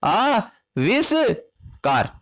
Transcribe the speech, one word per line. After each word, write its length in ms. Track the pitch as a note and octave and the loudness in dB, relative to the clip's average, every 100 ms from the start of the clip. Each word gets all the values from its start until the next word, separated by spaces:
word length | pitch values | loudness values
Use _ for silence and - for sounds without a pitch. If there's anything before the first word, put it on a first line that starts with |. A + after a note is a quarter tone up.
आविष्कार। 2000 | - F3+ C4 B3+ - _ _ - C3+ C4 D#4+ D#4 C#4+ - - _ - - - C3+ G#2 - | 0 0 2 0 -2 _ _ -4 0 0 0 0 0 -2 -8 _ -20 -8 -2 0 0 -4